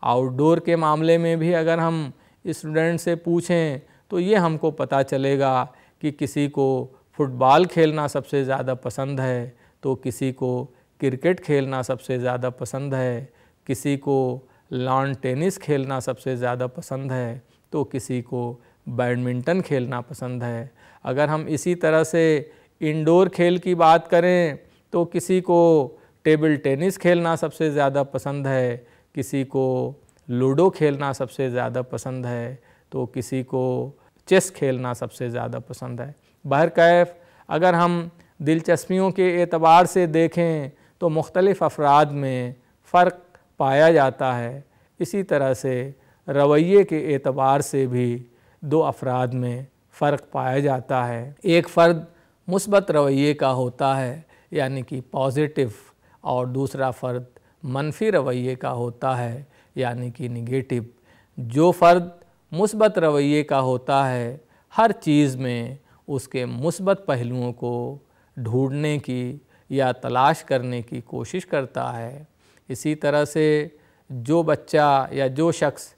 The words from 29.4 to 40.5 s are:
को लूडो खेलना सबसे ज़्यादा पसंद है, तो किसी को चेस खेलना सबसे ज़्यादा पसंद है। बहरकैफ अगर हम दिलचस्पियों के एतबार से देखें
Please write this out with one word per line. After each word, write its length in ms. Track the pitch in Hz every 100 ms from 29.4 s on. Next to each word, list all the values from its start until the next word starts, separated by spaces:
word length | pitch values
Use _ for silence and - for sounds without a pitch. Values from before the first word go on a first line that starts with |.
| 135
को 480 | 135 131 127 127 143 _ _ -
लूडो 400 | 123 131 139 185
खेलना 420 | - 151 139 139
सबसे 360 | 131 127 - 131
ज़्यादा 320 | 123 120 123
पसंद 420 | 123 127 131 127 123
है, 320 | 120 120 135 _ _ _
तो 120 | 135 123
किसी 360 | 131 117 131
को 480 | 127 135 127 127 123 - _ _ -
चेस 220 | 185 -
खेलना 420 | - 139 127 127
सबसे 340 | 120 120 - 123
ज़्यादा 280 | 120 120 120
पसंद 400 | - 127 127 120
है। 140 | 131 - _ _
बहरकैफ 680 | 143 139 170 170 170 175 175 - _ _ -
अगर 260 | 156 180
हम 360 | 170 175 175 170 - _ -
दिलचस्पियों 680 | 151 160 160 165 - 185 190
के 180 | 185 180 175
एतबार 440 | 175 165 165 165 180
से 200 | 190 175
देखें 640 | 156 165 175 170